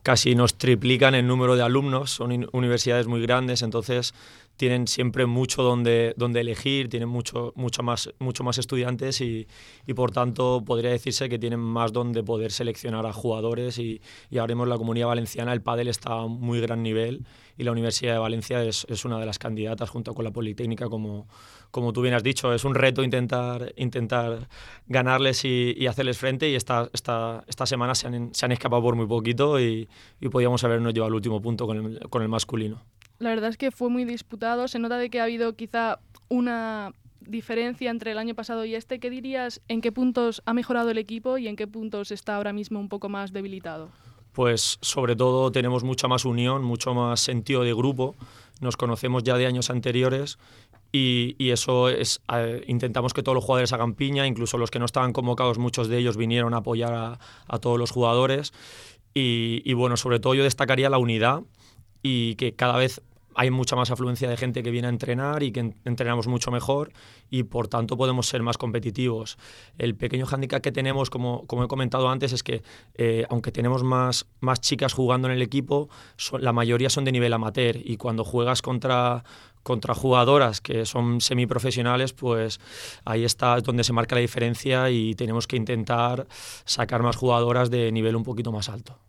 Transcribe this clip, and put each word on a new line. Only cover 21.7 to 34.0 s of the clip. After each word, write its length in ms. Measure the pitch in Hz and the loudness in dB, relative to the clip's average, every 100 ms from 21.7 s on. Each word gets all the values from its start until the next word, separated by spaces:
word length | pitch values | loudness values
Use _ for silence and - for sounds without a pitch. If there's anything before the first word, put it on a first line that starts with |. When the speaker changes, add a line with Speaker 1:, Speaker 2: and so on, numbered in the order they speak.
Speaker 1:
como 200 | - 120 | -4 -2
tú 100 | 113 | 0
bien 120 | 123 | 2
has 100 | 123 | 2
dicho. 300 | 113 131 123 | 2 0 0
Es 100 | 120 | 0
un 120 | 135 135 | 2 4
reto 280 | 131 131 | 4 4
intentar, 680 | 127 123 123 123 123 123 120 - | 0 0 0 -2 -2 -6 -10 -6
intentar 720 | 123 123 113 123 117 117 120 - - - - | -4 -2 -2 0 -2 -4 -10 -18 -20 -20 -2
ganarles 560 | 131 127 131 135 127 | 0 4 4 4 2
y, 300 | 135 123 123 123 | 0 2 0 0
y 120 | 127 | -2
hacerles 320 | 117 131 120 | 0 -2 0
frente 300 | 131 131 156 | -2 0 0
y 60 | 131 | 0
esta, 340 | - 120 117 | 0 0 0
esta, 500 | - - 117 113 113 - | -4 -2 -2 -2 -6 -10
esta 180 | 123 127 | -4 -2
semana 300 | 127 120 123 | 0 0 0
se 120 | 127 | -2
han, 260 | 120 117 | -4 -4
se 120 | - 127 | -2 0
han 60 | |
escapado 320 | 120 127 120 | 0 2 4
por 120 | 120 117 | 4 2
muy 120 | 110 | 0
poquito 520 | 117 113 120 143 143 | 0 0 2 4 4
y, 300 | 120 110 110 - - _ | 2 0 -6 -16 -20 _
y 100 | 127 | -2
podíamos 340 | 127 123 123 | 2 4 4
habernos 300 | 123 117 117 | 2 2 2
llevado 160 | 113 110 | 0 0
el 60 | 110 | 0
último 260 | 110 107 | 0 -2
punto 240 | 113 113 117 | -2 -2 -2
con 120 | 107 | -4
el, 220 | 110 110 - | -6 -8 -6
con 120 | 123 | -2
el 80 | 110 | 0
masculino. 540 | 113 - 117 107 110 - _ - _ | -2 -2 -4 -4 -8 -18 _ -20 _
Speaker 2:
La 100 | 233 | -4
verdad 220 | 226 220 | -2 -4
es 60 | 220 | -2
que 120 | 269 | -4
fue 180 | - 247 | -2 -2
muy 140 | 247 | -2